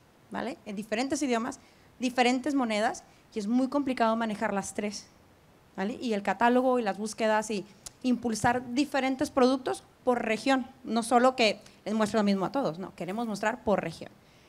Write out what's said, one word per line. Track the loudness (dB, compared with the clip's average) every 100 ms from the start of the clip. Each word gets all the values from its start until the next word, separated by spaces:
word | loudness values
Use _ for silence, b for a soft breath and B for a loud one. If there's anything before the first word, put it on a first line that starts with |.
| _ _ _
¿vale? | -8 -8 -8 -10
En | -10
diferentes | -6 -4 -2 -2
idiomas, | 0 0 -2 -8 b b b b
diferentes | -2 2 2 2 0 0
monedas, | 0 0 0 -2 -12 b b
y | -6
es | 0
muy | 2 2
complicado | 0 -2 0 2 2
manejar | -2 -2 -2
las | -2 -4
tres, | -6 -6 -8 -14 -20 _ _ _ _ _ -6
¿vale? | -6 -4
Y | -4
el | -2
catálogo | -2 2 4 4 4 2
y |
las | 0 -2
búsquedas | -6 -2 2 2 0
y | -4 -6 B B B
impulsar | -2 -2 -2 0 0 0 -2
diferentes | -2 0 0 0 0 0
productos | 4 4 4 -2 -6 -8 _
por | -2 0
región, | 0 -2 2 0 0 -10
no | -4 -2
solo | 2 4 6 6
que | 2 2 -6 B -4
les |
muestre | 0 2 2
lo |
mismo | 2 2 0
a |
todos, | 0 -2 -4
no, | -8 -10
queremos | -8 -6 -6
mostrar | -4 -2 -2
por | 0 0
región. | 0 -8 -14 -20 b b